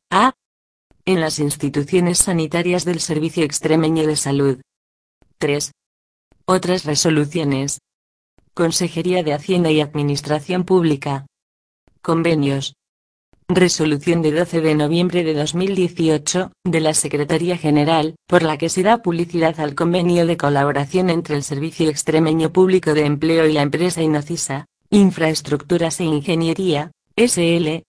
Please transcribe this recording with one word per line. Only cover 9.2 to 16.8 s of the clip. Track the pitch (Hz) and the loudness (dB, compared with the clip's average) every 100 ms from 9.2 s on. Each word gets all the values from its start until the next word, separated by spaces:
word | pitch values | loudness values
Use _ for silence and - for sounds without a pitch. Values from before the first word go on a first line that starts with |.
de | 151 | 0
Hacienda | 151 151 180 165 | -2 0 0 2
y | 156 | 2
Administración | 147 151 143 143 - 151 147 180 180 | 0 -2 -2 -2 -2 -4 -2 -4 2
Pública. | 185 165 143 143 139 139 _ _ _ _ _ _ _ | 2 2 0 -4 -6 -10 _ _ _ _ _ _ _
Convenios. | - 165 165 156 139 139 139 - _ _ _ _ _ _ - | -2 0 2 2 0 -2 -6 -12 _ _ _ _ _ _ -2
Resolución | 185 180 - 156 147 175 165 | 2 2 2 -2 0 0 0
de | 156 | 2
doce | 151 175 165 | 0 0 0
de | 156 151 | 0 2
noviembre | 147 170 180 175 | 2 0 0 0
de | 160 | 0
dos | 151 147 170 | -2 -2 -2
mil | 190 | -2
dieciocho, | 190 175 175 160 151 147 180 180 - 185 | 0 -2 0 0 0 -2 -4 -4 -6 -2
de | 160 | 0